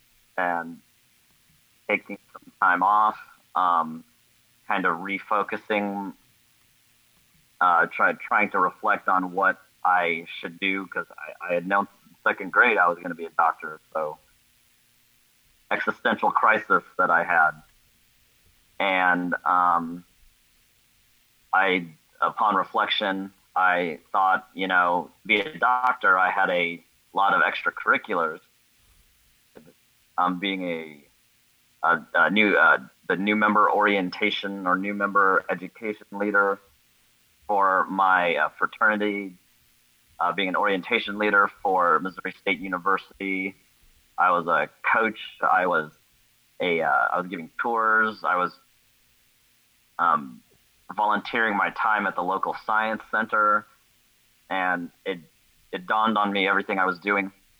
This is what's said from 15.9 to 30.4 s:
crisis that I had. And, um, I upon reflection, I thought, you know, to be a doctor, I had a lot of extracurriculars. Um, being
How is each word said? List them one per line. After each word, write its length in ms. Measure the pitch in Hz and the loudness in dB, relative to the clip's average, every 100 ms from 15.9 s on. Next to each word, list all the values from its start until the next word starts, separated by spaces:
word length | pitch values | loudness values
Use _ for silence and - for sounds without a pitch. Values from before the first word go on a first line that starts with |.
| - 120 110 107 | -4 -2 0 0
crisis 540 | - 113 110 - 92 - - | 2 4 2 2 0 0 -2
that 120 | 90 | 2
I 140 | 85 | 2
had. 280 | 87 85 78 76 - _ _ _ _ _ _ _ _ _ _ - | 2 2 2 0 -12 _ _ _ _ _ _ _ _ _ _ -4
And, 540 | 98 92 92 90 87 85 - | 0 2 4 2 0 -4 0
um, 580 | 90 87 85 82 87 - _ _ _ _ _ _ _ _ _ _ _ _ _ _ | 2 4 2 -2 -10 -16 _ _ _ _ _ _ _ _ _ _ _ _ _ _
I 340 | 95 95 92 85 80 _ - | 0 2 0 -4 -12 _ -4
upon 340 | 85 - 110 95 | -4 0 0 2
reflection, 760 | 92 110 101 - 101 98 98 - _ 92 | 0 -2 -2 -2 -2 -4 -8 -14 _ 0
I 440 | 92 90 87 73 _ | 2 2 -2 -6 _
thought, 360 | 101 95 90 - | 0 2 2 -2
you 140 | - 95 | -8 0
know, 420 | 92 87 87 82 _ | 2 2 0 -4 _
to 60 | 95 | -2
be 120 | 104 | -2
a 160 | 98 87 | -2 -2
doctor, 600 | 120 127 123 123 101 92 | 0 2 0 0 2 4
I 120 | 92 | 4
had 180 | 98 95 | 2 0
a 340 | 87 85 85 - _ _ | 0 -2 -6 -14 _ _
lot 200 | 92 98 | -2 2
of 80 | 92 | 2
extracurriculars. 1000 | 90 - - - 107 127 - 92 80 82 - _ _ _ _ _ _ _ _ _ _ - - _ _ _ _ - | 2 0 -6 -2 0 0 -2 -2 -2 -6 -16 _ _ _ _ _ _ _ _ _ _ -20 -20 _ _ _ _ -2
Um, 220 | 90 | -2
being 240 | 90 | -2